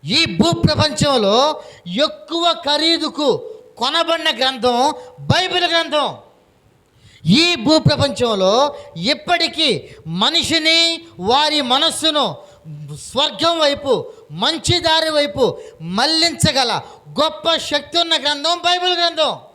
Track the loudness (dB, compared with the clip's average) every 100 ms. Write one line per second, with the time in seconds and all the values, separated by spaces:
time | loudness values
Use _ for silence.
0 | 0 0 0 2 2 4 2 2 0 2
1 | 2 2 4 4 2 0 -10 -20 -10 -2
2 | -2 -2 -8 -2 0 0 -2 0 2 0
3 | -2 -2 0 0 -4 -16 -20 -4 -2 0
4 | 0 0 0 0 -2 0 0 2 0 -2
5 | -12 -18 0 0 2 0 0 0 0 -2
6 | -2 -6 -18 _ _ _ _ _ _ _
7 | -20 -8 2 4 4 2 2 4 4 2
8 | 0 0 -2 2 2 4 2 -2 -16 -6
9 | -2 -2 0 -2 -2 -2 0 0 -6 -18
10 | -10 -2 0 0 0 0 2 2 2 -2
11 | -10 -8 0 2 2 0 0 2 0 0
12 | -2 0 -2 -4 -16 -20 -18 -16 -14 -14
13 | -4 0 0 0 0 2 0 0 0 0
14 | -2 -14 -18 -4 -2 -2 0 0 2 0
15 | 2 0 0 2 0 0 -12 -14 -6 -2
16 | 0 2 0 0 0 2 0 -2 -6 -20
17 | -14 -2 -2 0 -2 -2 -2 -4 -2 -2
18 | 0 -2 -2 -2 -2 -2 0 0 0 0
19 | -2 0 -2 -2 -12